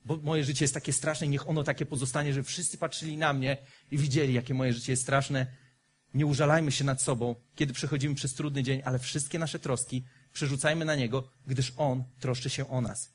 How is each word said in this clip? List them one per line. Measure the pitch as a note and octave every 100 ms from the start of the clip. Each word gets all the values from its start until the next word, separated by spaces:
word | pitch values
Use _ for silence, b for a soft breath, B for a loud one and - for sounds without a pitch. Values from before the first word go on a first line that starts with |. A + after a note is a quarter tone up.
Bo | A2+ D#3
moje | D3 D#3+
życie | C#3 C3+
jest | C#3+
takie | D3+ -
straszne | C3+ - D3+ D3+
i |
niech | C#3 -
ono | D#3
takie | C#3+ C#3 D3
pozostanie, | C#3+ C3 D#3 D3
że | C3+
wszyscy | C3+ - F3 -
patrzyli | E3 - D#3+ D3+
na | D#3
mnie | C3+ C3 C3 B B B
i | C#3
widzieli, | D3 C3+ C#3
jakie | B2 A#2+
moje | C3 C3
życie | A#2 -
jest | B2+
straszne. | - C#3 C3+ C#3 B2+ B B B B B _
Nie | C3+ D3
użalajmy | C#3 D3 D#3+ D#3
się | C3
nad | C#3 C3
sobą, | - B2 A#2+ A#2 _ -
kiedy | D3
przechodzimy | - D3 D3+ C#3+
przez | C#3+ C#3
trudny | - D#3 C#3
dzień, | C3 C3+
ale | C3+ B2+
wszystkie | B2+ D#3 C#3+ E3+
nasze | D#3+ -
troski | - B2 - B2+ B2+ B B
przerzucajmy | - D3 C#3 D3+ D#3+
na | D#3
Niego, | D3+ A#2+ C3 B2+ _ -
gdyż | C3 B2+ -
On | D3 B2+ B2+ -
troszczy | C3+ B2 C#3
się | - C3+
o | C3
nas. | A2+ G2 -